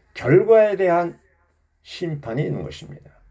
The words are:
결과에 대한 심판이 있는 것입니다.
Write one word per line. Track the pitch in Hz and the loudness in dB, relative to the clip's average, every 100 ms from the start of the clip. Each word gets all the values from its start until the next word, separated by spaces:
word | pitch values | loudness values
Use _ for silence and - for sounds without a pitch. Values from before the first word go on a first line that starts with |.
| _ | _
결과에 | - 120 175 214 220 214 190 | -8 0 2 6 6 4 2
대한 | 185 170 170 156 _ _ _ _ _ _ | 0 0 -2 -8 _ _ _ _ _ _
심판이 | - - 175 147 117 120 | -20 -12 -10 -8 -8 -6
있는 | 156 120 | -4 -6
것입니다. | 71 71 - - - _ _ | -10 -14 -18 -20 -20 _ _